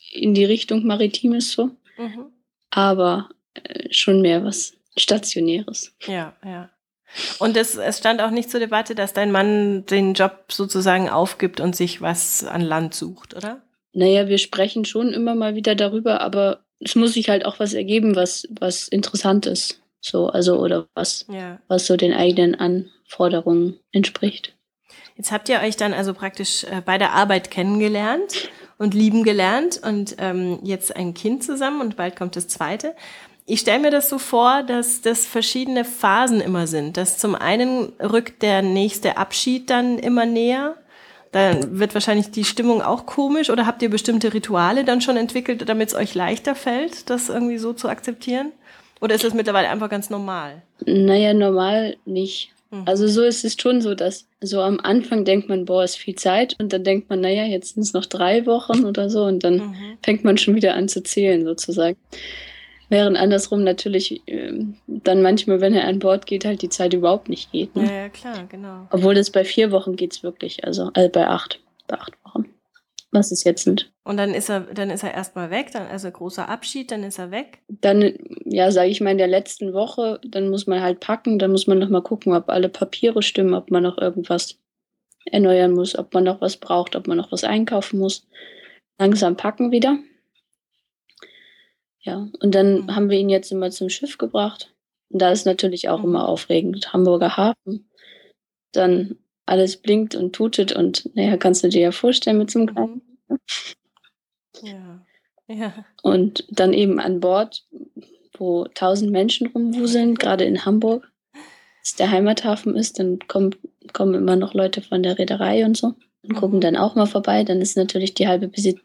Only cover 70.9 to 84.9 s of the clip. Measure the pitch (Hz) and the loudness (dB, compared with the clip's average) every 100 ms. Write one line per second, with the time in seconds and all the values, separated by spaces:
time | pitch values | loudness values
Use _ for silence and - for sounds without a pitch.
70.9 | - 180 180 - - - - _ _ - | 2 4 4 2 0 -4 -12 _ _ -12
71.9 | - - _ - - 220 _ _ _ _ | -12 -12 _ -12 -8 -8 _ _ _ _
72.9 | - - 208 202 180 175 170 190 202 - | -20 -2 0 2 0 0 0 0 0 -4
73.9 | _ - 202 202 190 214 202 180 202 196 | _ -8 -4 -2 -2 -4 -6 -6 -8 -6
74.9 | 190 208 - 190 185 170 208 277 233 - | -6 -8 -8 -10 -10 -8 -6 -6 -10 -10
75.9 | 196 190 - 180 190 - 220 - 277 254 | -10 -12 -12 -12 -10 -10 -10 -10 -12 -10
76.9 | 220 196 190 180 208 285 _ - 202 196 | -10 -10 -12 -10 -10 -12 _ -20 -2 4
77.9 | 208 202 - - - - - 185 185 180 | 6 4 2 -14 -14 -4 2 4 4 4
78.9 | 208 196 196 185 185 196 - 196 185 226 | 2 0 2 4 2 0 -8 -6 -4 -4
79.9 | - 226 214 - 196 196 196 196 185 180 | -2 -4 -4 -8 -4 -2 -2 -2 0 0
80.9 | 180 - 226 240 214 190 190 - 190 196 | -2 -4 -2 0 2 2 2 4 2 4
81.9 | 185 175 214 196 175 - 185 185 - 190 | 0 0 -2 2 0 2 0 0 -2 -6
82.9 | - 233 226 208 - 190 180 - 180 180 | 0 0 2 0 2 2 2 0 2 2
83.9 | 180 185 175 170 175 - - _ _ _ | 0 -2 -2 -2 -4 -4 -12 _ _ _